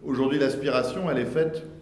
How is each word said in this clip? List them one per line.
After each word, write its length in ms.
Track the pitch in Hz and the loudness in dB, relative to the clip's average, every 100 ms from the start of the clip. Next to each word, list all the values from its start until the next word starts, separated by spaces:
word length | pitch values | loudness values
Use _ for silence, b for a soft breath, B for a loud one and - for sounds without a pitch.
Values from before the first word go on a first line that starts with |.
aujourd'hui 340 | 143 127 135 143 | -2 0 2 4
l'aspiration, 720 | 135 - 139 127 123 190 175 | 2 0 0 2 0 -2 0
elle 60 | 131 | 0
est 80 | |
faite 420 | 120 151 160 160 - - | 0 0 0 -2 -10 -16